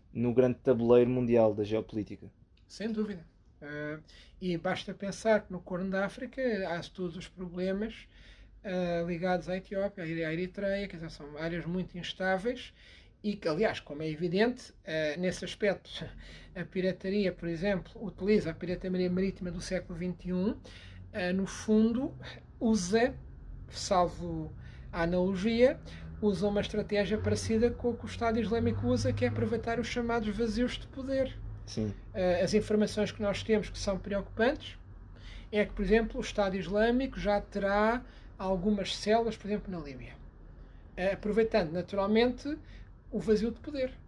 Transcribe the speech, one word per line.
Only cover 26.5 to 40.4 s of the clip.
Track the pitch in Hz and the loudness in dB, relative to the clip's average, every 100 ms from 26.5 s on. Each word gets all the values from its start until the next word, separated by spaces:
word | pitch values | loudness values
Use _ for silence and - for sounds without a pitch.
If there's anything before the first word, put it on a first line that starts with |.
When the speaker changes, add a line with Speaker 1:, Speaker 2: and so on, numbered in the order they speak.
| 202 | 2
Speaker 2:
estratégia | 196 214 - 208 190 208 | 0 -2 0 0 2 0
parecida | 220 208 - 220 233 | 0 0 2 4 2
com | 233 240 | 2 -2
o | 226 | -2
que | |
o | 208 | -6
Estado | - 233 226 | -2 0 2
Islâmico | 190 233 233 214 240 | 2 2 2 2 2
usa, | 247 254 | 2 2
que | 247 | 2
é | 247 | 0
aproveitar | 240 226 226 226 233 | 0 0 0 -2 -2
os | 233 | -2
chamados | 247 233 233 214 202 | -2 0 0 0 0
vazios | 233 214 247 - | 0 2 0 -2
de | - | -10
poder. | 269 262 269 262 - - - - | -10 -2 0 0 -2 -10 -10 -8
Speaker 1:
Sim. | - 214 - - | -2 -2 -4 -8
Speaker 2:
Eh, | - 180 175 | 0 2 4
as | 180 | 4
informações | 214 208 214 202 - 202 | 2 4 2 2 2 -2
que | - | -2
nós | 208 196 | -2 -2
temos | - 214 180 | 2 2 2
que | - | -6
são | - 190 | -4 -4
preocupantes | - 202 185 - 233 311 - - - - - - - - - | -2 -4 -4 2 2 2 -6 -16 -18 -18 -18 -16 -16 -14 -2
é | 208 | 2
que, | 202 | 2
por | - | 2
exemplo, | 190 220 220 262 | 4 6 4 -4
o | |
Estado | 220 - 202 190 | -4 0 0 0
Islâmico | 165 208 226 247 269 220 | 0 2 4 4 0 -2
já | 185 202 | 0 0
terá | 202 202 196 202 214 247 254 - - - | 0 -2 2 4 4 2 -4 -18 -18 -6
algumas | 190 190 190 208 185 - | -2 0 2 0 0 -2
células, | 208 226 233 220 | 2 4 2 -2
por | 196 | -4
exemplo, | 208 - | -4 -4
na | 180 | -8
Líbia. | 143 127 117 - - - | -8 -12 -14 -16 -18 -20